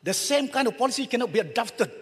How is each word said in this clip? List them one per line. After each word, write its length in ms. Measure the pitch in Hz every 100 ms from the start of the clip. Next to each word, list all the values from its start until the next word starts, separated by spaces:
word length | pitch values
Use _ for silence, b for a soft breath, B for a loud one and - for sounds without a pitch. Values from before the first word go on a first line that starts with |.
The 160 | 226 190
same 320 | - 285 277
kind 160 | 262 254
of 80 | -
policy 240 | 262 269 262
cannot 240 | 240 233
be 160 | 208 165
adopted 480 | 233 226 - 220 -